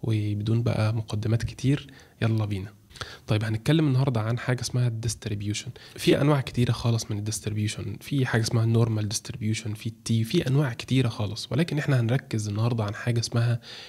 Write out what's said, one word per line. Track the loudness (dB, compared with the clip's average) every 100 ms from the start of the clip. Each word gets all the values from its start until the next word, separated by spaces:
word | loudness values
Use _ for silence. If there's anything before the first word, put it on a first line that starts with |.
وبدون | -2 0 0 -2 0 2
بقى | 2 2 2
مقدمات | 0 -4 -4 0 0
كتير، | 0 -2 0 0 -2 -20 -16 -4
يلا | 0 0 -2
بينا. | -4 -8 -14 -20 -16 -16 -10 -2
طيب، | 0
هنتكلم | 0 -2 2 4 4
النهاردة | 4 2 2
عن | 0 -2
حاجة | 0 -2
اسمها | 0 0 0
الديستريبيوشن. | 0 -4 -4 -4 -4 -4 -4 -6 -14 -16 -2
في | 2 4
أنواع | 6 4
كتيرة | 2 0 2
خالص | 2 2 0 0
من | -6
الديستريبيوشن، | -4 -4 -4 -2 -2 -4 -8 -10
في | -4 0 2
حاجة | 2
اسمها | 2 2
النورمال | 4 4 4 2 -2
ديستريبيوشن، | -4 -8 -6 -2 -2 -4
في | -8 -8
التي، | -8 0 0
في | 2 0 2
أنواع | 2 2
كتيرة | -2 0 2 2
خالص، | 0 -4 -4 -4
ولكن | -2 0 0
إحنا | 2 2
هنركز | 4 0 0 -4 -2
النهاردة | 0 0 0
عن | -2 -2
حاجة | -2 -2
اسمها | 0 0 2 0 -4 -16